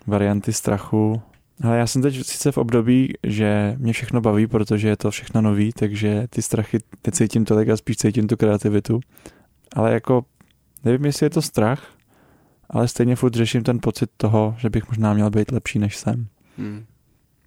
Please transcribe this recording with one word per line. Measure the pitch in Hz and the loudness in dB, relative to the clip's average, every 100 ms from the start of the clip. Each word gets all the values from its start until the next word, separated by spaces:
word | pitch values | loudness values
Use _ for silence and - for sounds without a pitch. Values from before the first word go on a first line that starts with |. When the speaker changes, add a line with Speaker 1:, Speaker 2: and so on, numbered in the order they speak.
| - | -2
Speaker 1:
varianty | 101 101 101 110 | 0 2 0 -2
strachu. | 107 - 101 - 110 107 113 - _ _ - | -4 -2 -4 0 0 2 -2 -6 _ _ -6
Ale | 117 117 | 0 0
já | 117 | 0
jsem | 131 | 0
teď | 139 131 - | 0 -2 -8
sice | - 143 | -4 -2
v | 135 | 0
období, | 120 120 113 127 131 - | 0 2 4 2 2 -2
že | - 104 104 104 104 131 | -4 0 0 2 0 -2
mě | 117 | -2
všechno | 110 117 123 | -4 -2 0
baví, | 110 104 110 | 2 2 2
protože | 113 104 104 107 | 0 0 0 2
je | 104 | 0
to | 104 | -2
všechno | - - 113 | -6 -4 0
nový, | 107 101 107 | 2 2 0
takže | - 107 104 107 104 120 | 0 -4 0 -2 0 -2
ty | - | -6
strachy | - 113 101 113 - - 113 | -2 -2 -2 -4 -4 -8 -4
necítím | - 113 117 110 | 0 0 2 2
tolik | 107 110 | 2 2
a | 110 | 0
spíš | - 110 | -2 -2
cítím | 107 110 107 | 0 2 0
tu | 113 | 2
kreativitu. | 107 104 107 104 - 117 - _ - - _ _ _ - | 2 2 2 0 0 -2 -4 _ -20 -20 _ _ _ -2
Ale | 113 | 0
jako, | 117 - 123 127 _ _ _ _ _ | 0 2 0 0 _ _ _ _ _
nevím, | 113 131 143 | 0 2 0
jestli | 139 151 | 0 0
je | |
to | 160 | 0
strach, | - - 110 139 - _ _ _ _ _ _ _ - | -2 0 0 0 -6 _ _ _ _ _ _ _ -6
ale | 117 123 | -2 0
stejně | - 123 123 | 0 0 2
furt | 127 | 0
řeším | 117 113 123 | 2 0 0
ten | 113 120 | 0 -2
pocit | 113 - 113 - | -2 -2 -4 -2
toho, | 107 110 107 113 | 0 2 0 -2
že | 117 | -2
bych | 110 - | -2 -2
možná | 110 107 | -2 0
měl | 104 107 | 2 2
být | 107 107 | 0 0
lepší, | 120 - 107 | -4 -4 -2
než | 104 - | -2 -4
jsem. | - 120 110 _ _ - | -4 -4 -6 _ _ -12
Speaker 2:
Hmm. | 104 104 110 _ _ _ _ _ | -12 -12 -18 _ _ _ _ _